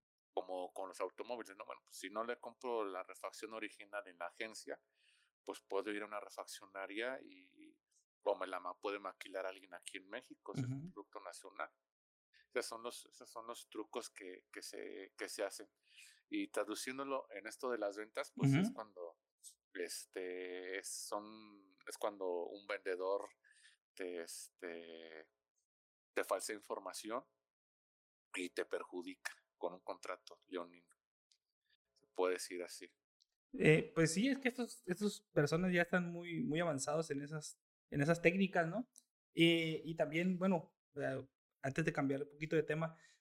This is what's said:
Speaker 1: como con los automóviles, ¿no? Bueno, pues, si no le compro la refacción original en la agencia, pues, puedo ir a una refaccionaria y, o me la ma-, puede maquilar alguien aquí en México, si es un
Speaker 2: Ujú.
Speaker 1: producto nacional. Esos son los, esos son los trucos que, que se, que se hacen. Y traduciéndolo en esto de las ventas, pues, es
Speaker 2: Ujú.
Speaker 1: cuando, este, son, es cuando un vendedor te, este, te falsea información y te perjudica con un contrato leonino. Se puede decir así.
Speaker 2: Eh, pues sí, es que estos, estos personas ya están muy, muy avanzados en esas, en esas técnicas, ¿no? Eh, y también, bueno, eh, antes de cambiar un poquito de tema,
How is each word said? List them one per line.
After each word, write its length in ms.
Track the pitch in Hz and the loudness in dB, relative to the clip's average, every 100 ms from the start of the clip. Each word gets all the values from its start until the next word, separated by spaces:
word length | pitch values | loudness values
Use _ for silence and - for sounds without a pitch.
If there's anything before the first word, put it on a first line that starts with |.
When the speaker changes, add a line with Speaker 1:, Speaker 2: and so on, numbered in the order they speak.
| _ _ _ | _ _ _
Speaker 1:
como 380 | - 92 92 107 | -4 -2 -4 -4
con 160 | - 95 | -6 -8
los 120 | 90 | -2
automóviles, 540 | 95 - 104 120 104 101 | -4 -4 -8 -6 -8 -12
¿no? 80 | 110 | -12
Bueno, 160 | 127 - | -14 -14
pues, 120 | - | -10
si 120 | 95 | -6
no 140 | 104 | -4
le 160 | 117 120 | -2 -4
compro 460 | 123 117 127 117 101 | -6 -8 -2 0 0
la 180 | 92 | -2
refacción 500 | 92 95 98 - 107 | -8 -8 -10 -8 -10
original 540 | 110 107 - 101 104 95 | -6 -8 -10 -8 -8 -8
en 100 | 87 | -8
la 80 | 87 | -8
agencia, 520 | - 113 104 139 139 _ _ _ _ _ _ - | -6 -8 -8 -10 -10 _ _ _ _ _ _ -10
pues, 160 | 95 | -10
puedo 300 | - 98 98 | 0 0 0
ir 120 | 104 | -4
a 40 | 104 | -4
una 120 | 104 | -8
refaccionaria 1000 | 98 - 95 - 98 98 98 101 123 131 | -8 -10 -10 -10 -10 -8 -6 -4 -4 -6
y, 540 | 104 92 92 92 87 - _ _ _ _ | -12 -20 -20 -20 -20 -20 _ _ _ _
o 120 | 101 95 | 0 2
me 100 | 92 | 0
la 120 | 92 | -4
ma-, 200 | 90 90 | -4 -4
puede 200 | 104 101 | -2 -2
maquilar 460 | 98 - - 95 92 | -4 -10 -8 -4 -4
alguien 280 | 95 92 | -6 -14
aquí 240 | 87 - 95 | -14 -10 -10
en 120 | 95 | -8
México, 460 | 117 - - - 185 | -10 -10 -16 -8 -4
si 100 | 123 | -4
es 60 | |
un 120 | 135 | -4
Speaker 2:
Ujú. 100 | 170 | -8
Speaker 1:
producto 260 | 104 - 104 | -12 -12 -12
nacional. 500 | 92 - 92 95 78 _ _ _ _ _ _ - _ | -12 -14 -14 -10 -10 _ _ _ _ _ _ -20 _
Esos 140 | 127 - | -4 -4
son 160 | 113 | -6
los, 220 | 120 - - | -8 -10 -14
esos 220 | - 127 | -18 -14
son 180 | 117 113 | -12 -10
los 200 | 113 - | -10 -10
trucos 400 | 107 104 120 110 | -8 -6 -6 -8
que, 340 | - 95 92 _ | -12 -14 -14 _
que 100 | 104 | -12
se, 520 | - 104 98 95 98 - | -12 -10 -10 -10 -12 -8
que 120 | 98 | -6
se 140 | - | -2
hacen. 260 | 98 - 101 _ _ - - - - | -2 -2 -16 _ _ -20 -20 -20 -6
Y 200 | 104 101 | -4 -2
traduciéndolo 800 | 107 104 104 131 131 139 135 - | -2 -2 -2 -4 -4 -2 -2 -4
en 160 | 104 104 | -10 -12
esto 220 | - 127 | -6 -2
de 80 | 117 | 0
las 180 | 101 101 | 0 -2
ventas, 360 | 110 - 147 - | -6 -6 -4 2
pues, 220 | 139 139 | 4 6
es 120 | 208 | 4
Speaker 2:
Ujú. 40 | |
Speaker 1:
cuando, 440 | 254 107 92 85 - _ _ - - _ | -2 -10 -10 -12 -12 _ _ -20 -20 _
este, 1120 | 95 85 - - 95 92 90 90 92 92 95 | -6 -6 -6 -8 -8 -6 -6 -6 -6 -6 -6
son, 920 | - - - 104 104 110 107 101 98 95 - | -6 -8 -4 -4 -6 -14 -18 -20 -20 _ -12
es 100 | - | -2
cuando 300 | 110 101 92 87 85 | -2 0 0 0 -2
un 200 | 101 101 | -6 -4
vendedor 600 | 98 95 90 92 101 101 - _ - - _ _ - | -4 0 0 2 2 -2 -14 _ -20 -20 _ _ -8
te, 260 | 92 87 | -4 -4
este, 1040 | 82 - - - 90 85 85 82 82 80 78 _ _ _ _ _ _ _ _ - | -6 -8 -12 -10 -8 -8 -10 -14 -14 -16 -18 _ _ _ _ _ _ _ _ 0
te 80 | |
falsea 320 | 95 98 - 107 | 2 0 0 -6
información 720 | - 107 98 - 107 120 - _ _ _ _ _ _ _ _ _ _ 95 | -4 -6 -6 -6 -4 -4 -6 _ _ _ _ _ _ _ _ _ _ -6
y 140 | 90 | -4
te 140 | - 90 | -2 -2
perjudica 640 | 90 - 90 90 92 - - _ - | -2 -4 -8 -8 -8 -10 -12 _ -6
con 160 | 87 | -6
un 60 | 92 | -6
contrato 600 | - 92 - 90 - 87 - | -10 -8 -6 -8 -10 -20 -8
leonino. 480 | 90 87 87 87 _ _ _ _ _ _ _ _ _ _ _ | -6 -6 -14 _ _ _ _ _ _ _ _ _ _ _ _
Se 80 | _ - | _ 0
puede 180 | 92 90 | 2 2
decir 260 | - 90 | -4 -8
así. 280 | 87 - 90 _ _ _ _ _ _ | -8 -10 -14 _ _ _ _ _ _
Speaker 2:
Eh, 380 | 262 156 156 - | 4 6 6 4
pues 200 | - 160 | 2 4
sí, 140 | 185 262 | 4 2
es 100 | 269 | 4
que 100 | 247 | 0
estos, 320 | 247 233 - - | 0 -4 -4 -4
estos 400 | 175 208 - _ | 2 0 0 _
personas 400 | - 143 160 185 | 4 4 4 6
ya 100 | 175 | 4
están 280 | 170 185 175 | 6 4 2
muy, 300 | 170 175 165 | -4 -2 0
muy 180 | - 156 | 2 4
avanzados 520 | 170 139 151 151 160 | 4 2 2 0 2
en 100 | 143 | -2
esas, 380 | 143 156 - - _ _ - | -2 -6 -6 -14 _ _ -2
en 100 | 143 | 2
esas 200 | 143 170 | 6 8
técnicas, 460 | 165 190 190 185 165 | 8 8 6 6 4
¿no? 200 | 202 - - _ _ _ - | 0 -4 -12 _ _ _ 8
Eh, 460 | 165 165 160 160 156 | 10 10 6 2 -2
y 100 | 165 | 2
también, 420 | 151 160 185 180 | 2 4 4 6
bueno, 340 | 190 175 170 _ _ 143 | 6 4 2 _ _ -2
eh, 280 | 135 135 - _ _ - | 0 -2 -6 _ _ -4
antes 240 | 135 135 160 | 0 2 2
de 80 | |
cambiar 300 | 156 139 135 | 4 4 2
un 60 | 143 | -2
poquito 260 | - 156 160 | -4 2 4
de 80 | |
tema, 320 | 151 156 160 - - - | 4 2 0 -4 -20 -20